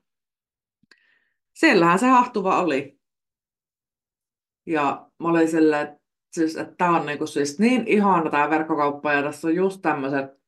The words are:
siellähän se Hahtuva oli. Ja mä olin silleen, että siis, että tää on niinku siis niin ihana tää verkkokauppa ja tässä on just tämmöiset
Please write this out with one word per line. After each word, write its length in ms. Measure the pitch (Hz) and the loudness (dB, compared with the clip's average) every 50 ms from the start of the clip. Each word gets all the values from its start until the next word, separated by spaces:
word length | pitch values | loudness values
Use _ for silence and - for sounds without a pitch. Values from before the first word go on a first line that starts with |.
| _ _ _ _ _ _ _ _ _ _ _ _ _ _ _ _ _ _ _ _ _ _ _ _ _ _ _ _ _ _ _ | _ _ _ _ _ _ _ _ _ _ _ _ _ _ _ _ _ _ _ _ _ _ _ _ _ _ _ _ _ _ _
siellähän 460 | - - 320 233 185 170 170 175 196 | 0 2 4 4 6 4 4 4 4
se 80 | 247 262 | 4 4
Hahtuva 520 | 262 247 247 - - 208 185 190 185 151 | 4 4 4 2 -2 -4 -2 0 0 0
oli. 400 | 180 160 135 131 139 - - _ _ _ _ _ _ _ _ _ _ _ _ _ _ _ _ _ _ _ _ _ _ _ _ _ _ _ _ _ _ _ _ _ - | 0 0 -2 -2 -4 -6 -14 _ _ _ _ _ _ _ _ _ _ _ _ _ _ _ _ _ _ _ _ _ _ _ _ _ _ _ _ _ _ _ _ _ -10
Ja 440 | - 165 151 147 - - - - _ _ - | -6 -4 -2 -2 -2 -4 -6 -10 _ _ -8
mä 100 | 165 170 | -4 0
olin 180 | 165 165 165 160 | 2 2 2 2
silleen, 400 | 160 160 156 156 151 147 147 147 | 2 2 2 2 2 0 -2 -6
että 120 | - _ _ _ _ _ _ _ | -10 _ _ _ _ _ _ _
siis, 260 | - 170 160 160 160 - | -6 -4 -4 -2 -4 -6
että 180 | 160 - - - | -10 -10 -6 -2
tää 120 | 180 175 | 0 0
on 160 | 170 165 147 | 0 0 0
niinku 220 | 147 147 139 156 151 | -4 -6 -6 -8 -6
siis 320 | - 147 143 143 143 - | -4 -4 -4 -4 -2 0
niin 280 | 214 247 254 240 - - | 0 2 2 0 0 0
ihana 420 | 170 214 202 202 185 170 160 156 | 0 2 2 2 2 2 0 -2
tää 200 | 147 147 147 147 | -2 -2 0 0
verkkokauppa 640 | 160 156 156 156 160 151 147 143 143 143 - 151 147 | 0 -2 -2 -2 -2 -2 -2 -2 -2 -4 -4 -2 -2
ja 100 | 143 139 | -2 -2
tässä 240 | 147 147 - - 160 | -4 -6 -6 -4 -2
on 80 | 165 | -2
just 260 | 180 190 196 190 196 | 0 0 -2 -4 -4
tämmöiset 440 | - 160 151 147 135 135 135 135 135 135 - _ _ | -4 -4 -4 -4 -4 -4 -4 -4 -6 -6 -12 _ _